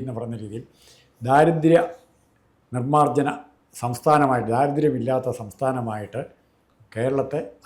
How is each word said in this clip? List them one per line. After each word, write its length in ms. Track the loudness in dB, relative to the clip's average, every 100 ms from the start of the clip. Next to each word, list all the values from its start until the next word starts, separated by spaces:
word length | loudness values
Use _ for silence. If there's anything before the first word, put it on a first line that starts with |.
എന്ന് 120 | -4 -8
പറയുന്ന 200 | -8 -10
രീതിയിൽ 200 | -10 -12 -14 _ _ _ _ _
ദാരിദ്ര്യ 580 | 2 6 6 4 6 4 4 -6 _ _ _ _ _ _ _
നിർമ്മാർജ്ജന 580 | -6 0 2 2 2 -2 -4 -12 _ _ -8
സംസ്ഥാനമായിട്ട്, 720 | -8 -2 2 4 4 0 0 0
ദാരിദ്ര്യമില്ലാത്ത 800 | 0 0 0 0 -2 -2 -2 -6
സംസ്ഥാനമായിട്ട് 800 | -10 -6 -4 -4 -6 -8 -10 -10 -12 _ _ _ _ _ _ -4
കേരളത്തെ 460 | -2 -2 -4 -6 -8 -10